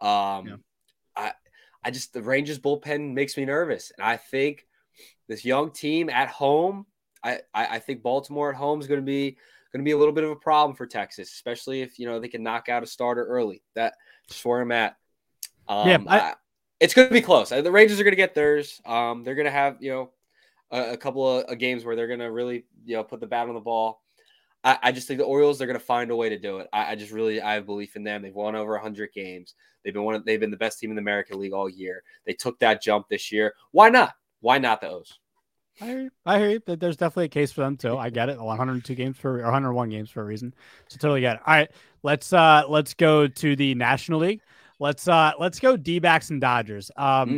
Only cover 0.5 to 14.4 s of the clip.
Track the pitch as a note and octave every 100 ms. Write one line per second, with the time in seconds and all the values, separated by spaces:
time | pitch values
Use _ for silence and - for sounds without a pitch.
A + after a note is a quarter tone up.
0.5 | G#2 _ _ _ _ _ G#2 G#2+ - _
1.5 | _ _ _ A2+ B2+ - B2 A2 C3+ D3
2.5 | C#3+ C#3+ C#3+ C#3+ D3 D3 C3 C#3 - C3+
3.5 | C#3+ E3+ A2 - - G#2+ A#2 - C3+ C#3+
4.5 | C#3+ _ _ _ _ - _ - G#2+ A#2+
5.5 | C3 D#3 - D3 D#3+ E3 B2+ C3 - C#3
6.5 | D3+ F3+ G3 G3+ _ _ _ B2 B2 -
7.5 | G#2+ A2+ A2+ - B2 A#2+ C3+ C#3 D3 D3
8.5 | C3 C#3+ D3+ C#3 C#3+ C3+ C#3 C#3 C3 _
9.5 | _ _ C3 C#3+ D3+ D3+ D3+ D#3 D3 -
10.5 | D3+ D3+ C3 A#2+ A2 G2 - F#2 - -
11.5 | A#2 - C3 B2+ - A#2+ A#2 A#2+ A#2 A2+
12.5 | A#2 - A#2+ A#2 - B2 A#2+ A2+ B2 A2
13.5 | F#2 _ A2 A2+ - _ _ _ -